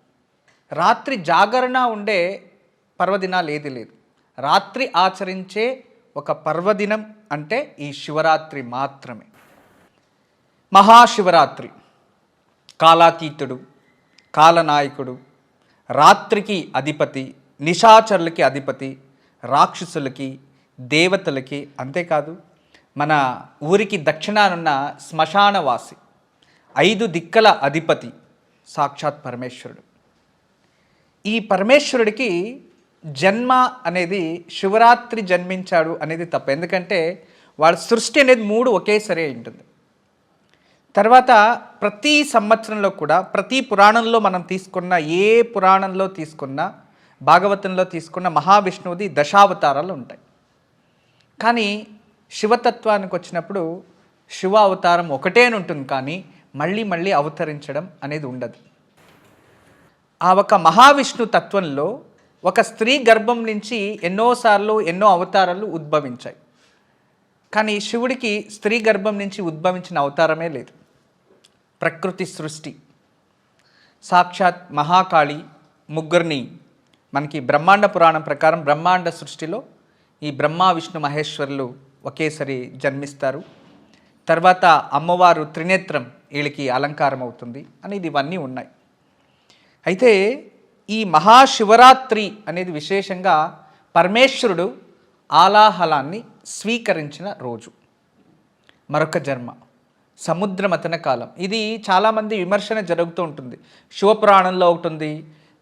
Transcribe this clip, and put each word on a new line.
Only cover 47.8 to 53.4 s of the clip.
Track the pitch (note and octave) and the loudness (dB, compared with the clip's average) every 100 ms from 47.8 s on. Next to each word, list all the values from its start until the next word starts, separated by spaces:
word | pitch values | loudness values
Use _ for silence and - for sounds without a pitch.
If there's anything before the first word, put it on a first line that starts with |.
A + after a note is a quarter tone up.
తీసుకున్న | F3+ E3+ D#3+ F#3 F3+ | -4 -6 -12 -8 -4
మహావిష్ణువుది | D3+ D#3+ G#3 F#3 F3+ F#3 F3 G3+ | -2 4 4 4 -6 -10 -8 -6
దశావతారాలు | C#3+ D3 G3+ G3+ F#3 D3 C#3 F3 | -2 2 4 4 4 -2 -2 -6
ఉంటాయి. | D#3 A#2 - _ _ _ _ _ _ _ _ _ _ _ _ | -10 -16 -20 _ _ _ _ _ _ _ _ _ _ _ _
కానీ | A3 A#3+ G#3 G#3 G#3+ - _ _ _ | -2 0 -2 -6 -10 -20 _ _ _
శివతత్వానికి | - G#3+ A#3 A#3 A3+ A3 G#3 F#3 F3+ | -6 0 2 0 -2 -2 -2 -2 -10
వచ్చినప్పుడు | - F3 | -8 -10